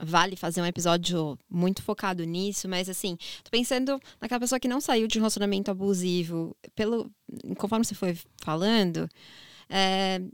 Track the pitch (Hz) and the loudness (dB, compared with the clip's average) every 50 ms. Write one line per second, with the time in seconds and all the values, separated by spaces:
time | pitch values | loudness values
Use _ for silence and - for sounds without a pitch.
0 | 170 156 170 165 175 196 190 - - 165 170 180 175 175 175 - 170 175 170 175 | -4 2 4 4 4 4 2 -4 -4 -2 0 0 0 0 0 0 2 4 4 4
1 | 170 170 180 170 156 151 131 - _ - 180 175 175 185 190 - - - 208 - | 2 0 0 0 0 -2 -4 -8 _ -6 0 2 2 2 2 0 -2 -6 -4 -2
2 | - 196 185 175 165 165 170 180 190 202 190 - - 190 185 180 185 190 185 - | -2 -4 -2 -2 -4 -4 -2 -2 -2 -2 -2 -4 -4 -4 -2 -2 -2 -4 -4 -4
3 | - 196 170 - - - - - - - - 233 247 - 262 254 262 269 277 269 | -4 -4 -6 -6 -10 -12 -14 -16 -8 0 2 2 2 2 2 0 0 0 -2 -2
4 | - - - - - 226 247 240 240 247 262 254 - 247 247 285 302 - 262 226 | -4 -10 -16 -10 -6 -4 -2 -2 0 0 0 0 0 0 0 0 0 2 2 2
5 | 220 220 - 226 220 220 - 202 202 202 196 196 196 208 196 190 196 202 196 180 | 2 2 2 2 2 2 2 2 0 0 0 0 0 -2 -2 0 2 2 2 2
6 | 180 180 175 180 165 165 170 165 165 - - _ - - - - 214 214 233 226 | 2 2 2 2 0 0 -2 -4 -4 -6 -8 _ -20 -12 -6 -4 -2 0 0 -2
7 | - - - _ _ - - - - - 185 - - 196 226 220 233 - 202 - | -4 -6 -10 _ _ -16 -14 -12 -8 -8 -8 -4 -2 0 2 2 0 0 -2 -2
8 | 196 180 170 170 - _ _ - - 165 156 160 185 214 233 226 196 175 160 165 | -2 -2 -2 -4 -8 _ _ -12 -6 -4 -2 0 2 4 4 4 4 2 2 -2
9 | 160 165 _ - - - - - - - - - - - - 196 190 190 190 190 | -4 -4 _ -12 -20 -20 -20 -20 -20 -20 -20 -20 -12 -4 0 2 2 2 2 2
10 | 196 190 190 185 185 - | 2 0 0 -2 -4 -8